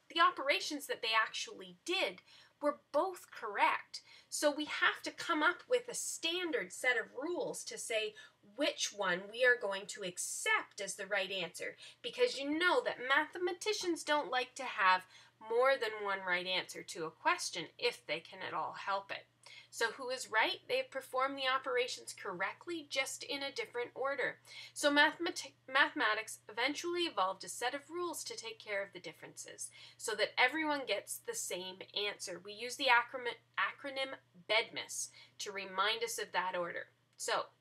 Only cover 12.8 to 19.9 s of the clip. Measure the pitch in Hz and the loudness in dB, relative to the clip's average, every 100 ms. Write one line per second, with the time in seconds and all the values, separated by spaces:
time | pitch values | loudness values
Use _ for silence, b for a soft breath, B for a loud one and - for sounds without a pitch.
12.8 | - - 247 277 302 359 359 370 - 415 | 2 -2 2 4 2 0 -2 -2 -2 0
13.8 | 370 320 - 302 233 247 247 - 254 - | 0 -2 2 2 2 0 -2 -4 -6 2
14.8 | 190 185 - B B _ 220 233 262 262 | 6 6 2 B B _ 0 4 6 4
15.8 | 226 214 202 190 190 180 180 185 - 170 | 2 -2 -2 -2 0 0 0 -2 -2 -8
16.8 | - - 160 - 311 349 - 180 156 - | -10 -6 -8 0 2 2 0 -6 -8 -2
17.8 | 247 - - 156 - 190 185 170 147 - | -2 -2 -4 -6 -6 -10 -6 -4 -4 -4
18.8 | - 196 196 - - _ B B B - | -2 -2 -2 -10 -12 _ B B B -2
19.8 | 226 | -2